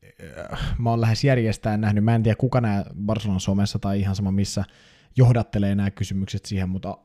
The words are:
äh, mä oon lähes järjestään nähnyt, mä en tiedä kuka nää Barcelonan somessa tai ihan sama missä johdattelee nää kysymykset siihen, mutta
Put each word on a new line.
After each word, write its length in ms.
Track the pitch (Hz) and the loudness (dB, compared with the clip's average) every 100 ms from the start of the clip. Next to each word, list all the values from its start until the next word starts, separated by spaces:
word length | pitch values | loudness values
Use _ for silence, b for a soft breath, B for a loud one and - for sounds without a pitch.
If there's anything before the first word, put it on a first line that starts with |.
| - - 80 - - | -20 -20 -18 -14 -10
äh, 220 | - - - | -6 -4 -2
mä 120 | 117 | 0
oon 100 | 117 | 2
lähes 240 | 113 110 | 2 2
järjestään 560 | 139 127 113 101 110 107 | 2 2 2 -2 -2 0
nähnyt, 240 | 107 104 | 2 2
mä 100 | 107 | 4
en 80 | 117 | 4
tiedä 140 | 113 107 | 2 2
kuka 240 | 127 127 | 2 0
nää 240 | 117 101 - - | 0 -2 -4 -6
Barcelonan 360 | 104 107 107 92 | -4 -2 -2 -2
somessa 380 | - 98 101 104 | 0 0 0 -2
tai 220 | 98 101 | -2 -2
ihan 160 | 98 95 | 0 0
sama 140 | 98 | 0
missä 340 | 98 98 - 95 b b b b - | 0 0 -2 -6 b b b b 4
johdattelee 580 | 123 120 104 104 101 | 6 4 2 0 0
nää 160 | 98 98 | 0 -2
kysymykset 540 | - 101 95 98 101 | -2 -6 -4 -4 -6
siihen, 240 | - 98 92 | -6 -4 -2
mutta 300 | 92 92 95 | -4 -8 -10